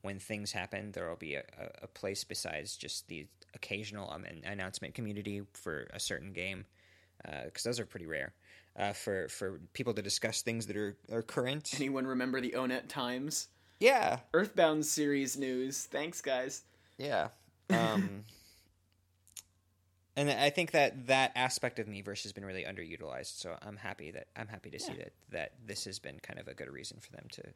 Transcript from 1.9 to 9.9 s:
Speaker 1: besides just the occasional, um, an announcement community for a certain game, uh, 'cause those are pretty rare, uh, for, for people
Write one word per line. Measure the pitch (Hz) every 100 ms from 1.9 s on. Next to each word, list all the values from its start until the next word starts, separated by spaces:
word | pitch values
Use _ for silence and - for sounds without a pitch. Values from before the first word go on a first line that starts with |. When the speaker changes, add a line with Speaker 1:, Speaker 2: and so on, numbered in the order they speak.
| - 98 98
Speaker 1:
besides | - 98 - 78 73 -
just | - - -
the | 82 73 _ -
occasional, | - - 101 104 104 98
um, | 90
an | 90 82
announcement | - 101 95 - -
community | - 113 104 104 101 98
for | - - 76 -
a | -
certain | - 82 85
game, | 87 92 95 98 _ - - _ _ 80
uh, | 73 64
'cause | -
those | 113 120
are |
pretty | 101 101 82
rare, | 78 71 - - - - 98
uh, | 101
for, | 101 - 95 87
for | - 95 95 -
people | - 120